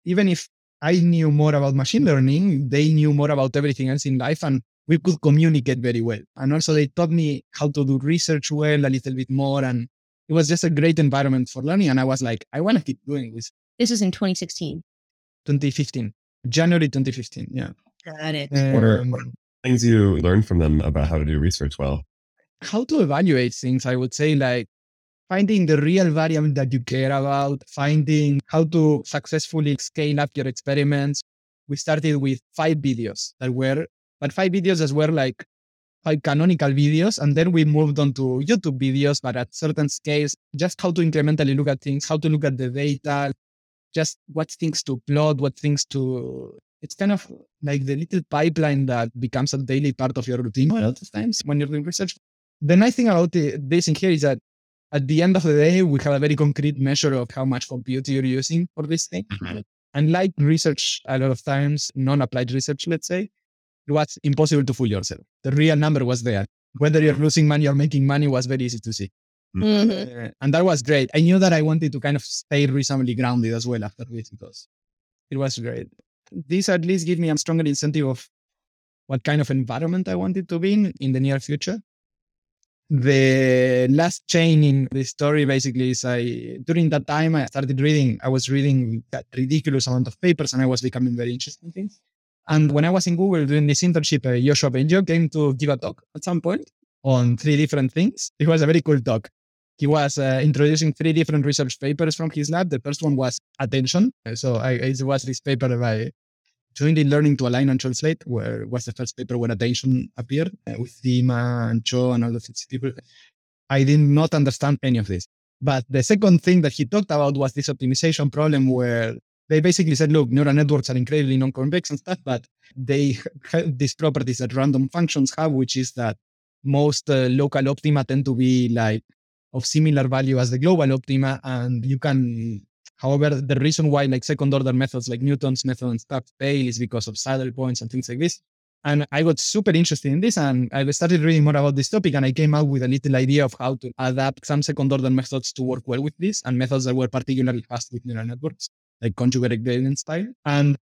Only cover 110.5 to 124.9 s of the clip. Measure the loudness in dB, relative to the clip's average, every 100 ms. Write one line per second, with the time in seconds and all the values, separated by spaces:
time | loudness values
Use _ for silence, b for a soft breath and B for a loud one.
110.5 | -6 -12 -10 -10 -6 0 2 2 0 -2
111.5 | -2 -2 -2 -2 0 0 0 -2 -4 -10
112.5 | -16 -12 -8 -8 -10 -18 b b _ _
113.5 | _ -2 2 4 6 6 4 4 2 0
114.5 | 0 -2 0 0 0 -2 -4 -8 _ _
115.5 | _ -2 -2 0 0 2 4 6 6 6
116.5 | 4 4 0 -2 -2 0 0 0 0 -2
117.5 | -4 -6 -4 -2 0 0 0 -2 0 2
118.5 | 2 2 2 0 0 -2 -6 -14 _ 0
119.5 | 2 4 2 2 2 4 4 4 2 4
120.5 | 4 4 2 0 -2 0 0 2 0 0
121.5 | -2 -2 -2 -4 -8 -6 -8 -4 -6 -8
122.5 | _ b -8 -2 0 0 -2 -8 -16 -4
123.5 | -2 -2 -2 -4 -2 -2 0 -2 -4 -4
124.5 | 0 2 2 0